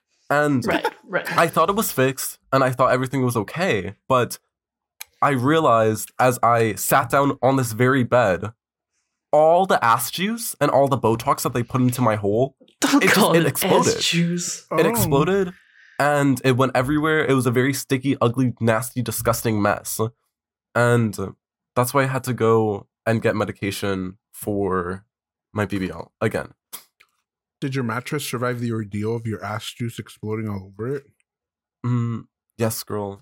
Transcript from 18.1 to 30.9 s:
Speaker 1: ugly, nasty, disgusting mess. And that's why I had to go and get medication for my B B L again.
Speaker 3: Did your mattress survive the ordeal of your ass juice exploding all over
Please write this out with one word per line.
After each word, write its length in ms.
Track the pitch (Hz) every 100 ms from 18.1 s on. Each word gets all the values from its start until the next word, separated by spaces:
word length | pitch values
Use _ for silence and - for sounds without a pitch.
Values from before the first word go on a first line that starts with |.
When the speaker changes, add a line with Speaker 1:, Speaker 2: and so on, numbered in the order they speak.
| -
Speaker 1:
ugly, 340 | 120 123 123 -
nasty, 420 | 113 110 120 127
disgusting 580 | 120 - 117 113 117 107
mess. 400 | 101 - - - 113 - _ _ _ _ _
And 420 | 117 120 120 110 98 95 - _ _ _
that's 180 | 123 123
why 120 | 139
I 20 | 131
had 180 | 131
to 80 | 127
go 540 | 113 113 113 110 101 - _
and 160 | 113 113
get 140 | 113 101
medication 800 | 98 - 101 - 101 95 92 98 _
for 720 | - 107 101 98 92 87 95 - _ _ _ _
my 120 | 104 101
B 120 | 101
B 100 | 90
L 220 | 85 - _
again. 320 | 110 82 - _ _ - _ _ _ _ _ _ _ _
Speaker 3:
Did 140 | 139
your 80 | 131
mattress 420 | 117 120 - 147
survive 360 | - 120 123 120
the 100 | 117
ordeal 460 | 110 104 104 107 117
of 100 | 113
your 180 | 92
ass 280 | 98 107 -
juice 240 | - 120 -
exploding 500 | - - 107 110 107
all 240 | 101 98
over 220 | 98 120